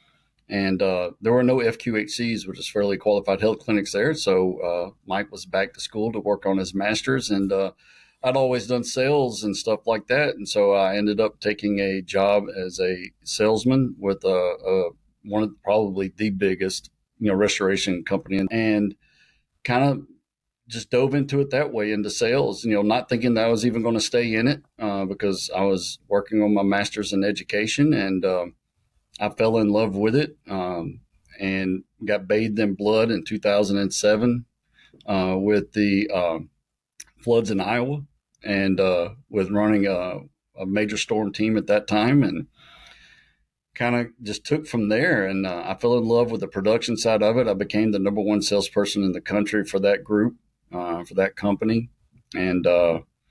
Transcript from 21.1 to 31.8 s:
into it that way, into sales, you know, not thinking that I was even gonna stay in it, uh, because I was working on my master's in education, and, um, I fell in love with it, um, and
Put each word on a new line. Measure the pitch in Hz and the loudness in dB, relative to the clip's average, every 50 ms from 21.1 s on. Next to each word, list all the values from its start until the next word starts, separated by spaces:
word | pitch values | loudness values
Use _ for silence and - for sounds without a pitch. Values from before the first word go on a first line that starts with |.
| 139 | 2
into | 143 135 139 139 143 | 0 0 0 0 0
it | 139 139 | 0 0
that | 127 135 151 - | 0 -2 -2 -2
way, | 120 110 104 107 | -2 -2 -2 0
into | 107 104 101 101 | -2 -2 -2 -4
sales, | - - 117 113 123 139 139 113 98 - - | -2 0 0 2 2 2 0 0 -2 -4 -2
you | 113 107 | 0 0
know, | 101 | 2
not | 104 107 113 127 123 - | 2 2 2 0 0 -2
thinking | 127 113 120 123 117 | -2 0 2 2 2
that | 110 113 | 2 2
I | 117 | 2
was | 117 107 117 | 2 2 2
even | 123 110 117 | 0 0 0
gonna | 110 117 117 - | 0 0 0 0
stay | - - - 120 120 117 | 0 0 0 0 0 0
in | 110 113 117 | 0 2 2
it, | 139 143 - - _ _ - | 0 0 -2 -8 _ _ -8
uh, | 113 104 98 98 98 | -6 -4 -2 -2 -4
because | 95 98 - 104 98 95 92 - - - | -4 -4 -2 -2 -2 -2 -2 -6 -4 -2
I | 92 98 | 0 2
was | 101 95 90 - - - - _ | 2 2 0 -2 -6 -12 -14 _
working | - 101 101 101 - 110 107 | -2 0 0 0 0 0 2
on | 104 104 104 | 2 4 2
my | 101 | 2
master's | 98 98 98 101 101 - - 107 101 95 | 2 2 2 0 -2 -2 -4 -6 -6 -4
in | 101 98 98 | -2 0 0
education, | 104 101 - - - - 104 110 110 - 143 147 156 | -2 -2 -4 -6 -4 -2 -2 -2 0 0 2 2 4
and, | 147 113 98 98 95 92 92 | 2 2 0 0 -2 0 0
um, | 92 92 90 87 87 - _ _ _ _ _ _ _ _ _ _ _ - - | 0 0 0 -2 -6 -10 _ _ _ _ _ _ _ _ _ _ _ -8 -6
I | 104 104 | -6 -4
fell | - - 113 110 113 113 | -2 0 2 2 4 4
in | 107 101 | 2 4
love | 101 107 113 104 95 | 2 2 0 0 0
with | 98 107 110 117 | 0 0 2 2
it, | 143 156 - - _ _ | 2 0 -2 -6 _ _
um, | - 98 95 90 90 90 85 85 - 92 - - _ _ _ _ _ - - | -8 -6 -6 -4 -4 -6 -6 -8 -10 -12 -14 -20 _ _ _ _ _ -12 -8
and | 98 95 95 95 95 92 92 92 | -4 -4 -2 -2 -2 -2 -4 -4